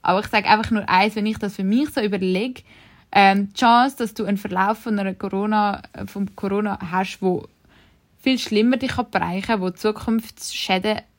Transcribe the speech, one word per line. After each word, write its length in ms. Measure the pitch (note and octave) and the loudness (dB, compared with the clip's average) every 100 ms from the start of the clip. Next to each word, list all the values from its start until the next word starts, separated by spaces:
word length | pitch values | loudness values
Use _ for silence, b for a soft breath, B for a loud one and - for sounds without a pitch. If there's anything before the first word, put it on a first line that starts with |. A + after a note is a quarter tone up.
Aber 180 | - F#3 | 2 0
ich 80 | G#3+ | 2
sage 220 | A3 G3+ | -2 4
einfach 220 | G#3+ A3 | 2 2
nur 180 | G#3+ - | -2 2
eins, 260 | F#3 G#3 G#3+ | 2 2 0
wenn 100 | G#3 | -2
ich 120 | G#3+ | -2
das 180 | G3+ G3 | -6 -2
für 80 | |
mich 240 | F#3+ A3+ D4+ | 0 2 0
so 100 | C#4 | -2
überlege, 640 | G#3+ G3 F#3 F#3 B3+ B3+ b b b b b | -2 0 0 0 -2 -6 b b b b b
ähm, 340 | G3+ G3 G3 G3+ | 4 6 4 -2
die 60 | - | 2
Chance, 340 | A#3+ A#3+ C4 C4 | 4 6 4 0
dass 160 | A3+ | -6
du 120 | - G3+ | -4 -4
einen 120 | G3+ | -2
Verlauf 420 | G3+ F#3 G3 G#3+ | -2 -2 0 -2
von 200 | A#3 G#3 | -2 -2
einer 140 | F#3+ | -2
Corona, 720 | F#3+ G3 G3 G#3 G#3+ G#3 G3 - | -4 -4 -2 0 0 0 -2 -10
äh, 120 | - F#3+ | -14 -12
vom 300 | G3+ G3 - | -6 -8 -6
Corona 420 | G3 G3+ G#3 G3 F3+ | -4 -2 -2 -4 -4
hast, 300 | F3+ F#3+ - | -4 -4 -2
wo 260 | F#3+ F3+ - _ _ b b b _ _ | -2 -2 -6 _ _ b b b _ _
viel 160 | C4 B3+ | -2 0
schlimmer 400 | - G#3 A#3 B3+ | 0 2 4 2
dich 140 | C4 | 0
kann 180 | - A3+ | -4 -2
bereichern, 520 | F#3 E3+ F#3 F#3+ A3 | -2 -2 -4 -2 -2
wo 100 | F#3 | -2
Zukunftsschäden 1300 | F3+ G#3+ G#3+ - A3+ - - - - - F#3 G#3 G#3+ - | -2 -4 -2 -2 -2 -4 -14 -12 -8 -2 0 0 -4 -6